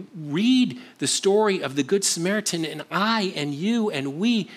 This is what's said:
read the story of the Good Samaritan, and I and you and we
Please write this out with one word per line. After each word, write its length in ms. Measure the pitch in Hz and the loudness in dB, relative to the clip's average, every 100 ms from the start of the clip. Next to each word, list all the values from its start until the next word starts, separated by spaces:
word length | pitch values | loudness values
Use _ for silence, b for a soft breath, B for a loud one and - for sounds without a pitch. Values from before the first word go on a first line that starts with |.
| 190 | -8
read 640 | 175 151 151 233 262 240 - B - | -12 -4 0 4 4 4 -2 B -6
the 100 | 143 | -2
story 560 | - 196 202 214 185 | 0 2 4 2 0
of 140 | 139 139 | -2 -2
the 60 | |
Good 200 | 131 196 | 0 0
Samaritan, 640 | 190 170 175 208 208 170 156 | 0 0 0 0 -2 -4 -4
and 180 | 151 - | -6 -6
I 400 | 165 214 226 190 | -2 0 0 -2
and 220 | 156 147 143 | -2 -4 -2
you 340 | 196 233 208 | 0 0 0
and 300 | 147 135 147 | -2 -4 0
we 300 | 226 226 175 | 2 2 0